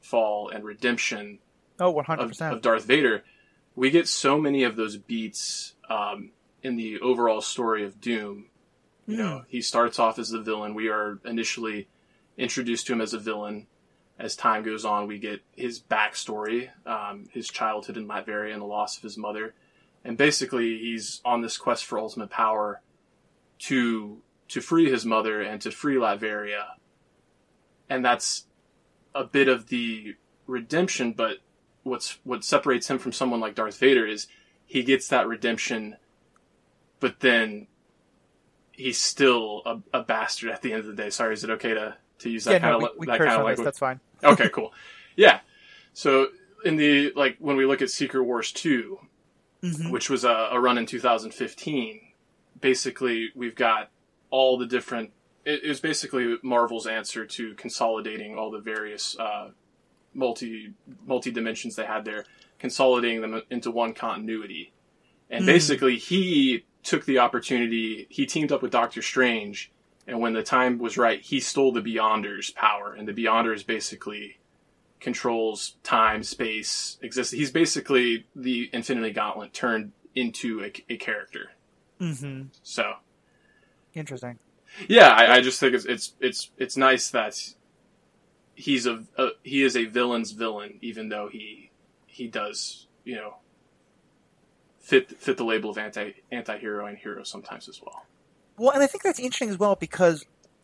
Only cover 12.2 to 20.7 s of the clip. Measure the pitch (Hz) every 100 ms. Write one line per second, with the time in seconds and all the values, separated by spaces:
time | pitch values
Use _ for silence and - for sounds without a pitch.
12.2 | _ - 127 - 120 117 - 117 107 113
13.2 | 107 107 104 107 - _ _ _ _ -
14.2 | 110 - 120 107 107 107 107 104 104 104
15.2 | 104 104 _ - 123 117 - 110 107 -
16.2 | - 107 107 117 127 - - 113 104 101
17.2 | 104 123 113 - 110 107 - 113 104 104
18.2 | 98 104 107 107 101 104 107 - 110 104
19.2 | 107 107 110 - _ _ _ _ 123 117
20.2 | 147 143 131 123 117